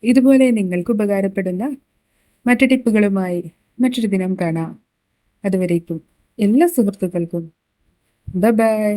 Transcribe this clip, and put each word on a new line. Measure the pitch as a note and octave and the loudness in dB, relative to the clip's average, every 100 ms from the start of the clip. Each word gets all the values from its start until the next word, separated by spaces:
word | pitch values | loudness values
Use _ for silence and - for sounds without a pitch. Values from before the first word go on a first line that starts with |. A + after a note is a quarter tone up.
ഇതുപോലെ | A3+ B3 B3+ C4+ C4 A3+ | 4 4 6 4 4 2
നിങ്ങൾക്ക് | F#3+ F3+ F3 | -2 -4 -2
ഉപകാരപ്പെടുന്ന | A3 G#3 G3 G3 G3 F#3 F3+ B3+ C4+ _ _ _ _ _ _ - | -2 0 0 -2 -4 -6 -4 -6 -8 _ _ _ _ _ _ 0
മറ്റു | B3 C4 | 2 4
ടിപ്പുകളുമായി | C4 A#3+ G#3+ G3+ G3 F#3 F3 E3+ _ _ - | 2 2 2 2 0 -2 -4 -6 _ _ -2
മറ്റൊരു | B3+ B3 A3 | -2 0 -2
ദിനം | F#3+ F#3 F#3 | -2 -2 -2
കാണാം. | E3+ E3 E3 E3+ _ _ _ _ _ _ G3+ | -2 -4 -6 -10 _ _ _ _ _ _ -4
അതുവരേക്കും | F#3 F3+ E3+ E3+ D#3+ _ _ _ - | -2 0 -2 -2 -10 _ _ _ -2
എല്ലാ | G#3 A#3+ F4 | 2 4 2
സുഹൃത്തുക്കൾക്കും | F4 G3 G3 F3+ F3+ E3+ F3 E3 _ _ _ _ _ _ _ - F#3 | 2 -2 -2 -6 -4 -4 -6 -10 _ _ _ _ _ _ _ -10 -2
ബൈ | G#3 A3 | 0 2
ബൈ. | A3+ G#3+ G#3 | 0 0 -2